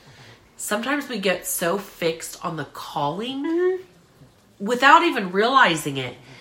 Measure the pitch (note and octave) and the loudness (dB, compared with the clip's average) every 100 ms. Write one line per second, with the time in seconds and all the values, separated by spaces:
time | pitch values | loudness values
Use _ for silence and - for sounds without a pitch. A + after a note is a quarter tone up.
0 | - - - - - - - G#3+ A#3+ C#4+ | -20 -20 -20 -20 -20 -14 -6 -4 -2 -4
1 | C#4 A3+ G3 F3+ - - E3+ G3 - - | -4 -2 -2 -2 -4 -2 -2 -2 -6 -4
2 | E3 E3 - - F3 D#3+ C#3 - - D#3 | -2 -2 -10 -10 -8 -8 -10 -12 -10 -4
3 | C#3+ F3 B3 C4+ D#4+ E4+ F4+ F#4 F#4 - | -4 -4 -6 -6 -2 0 0 0 -8 -20
4 | _ _ - _ _ _ G3+ B3 C#4 D#4+ | _ _ -20 _ _ _ -2 4 8 8
5 | E4+ C4 F#3 F#3+ A3+ C4+ A3 D#3+ D3+ C3+ | 6 0 -2 0 4 6 4 2 -4 -6
6 | B2+ - - - | -8 -10 -20 -20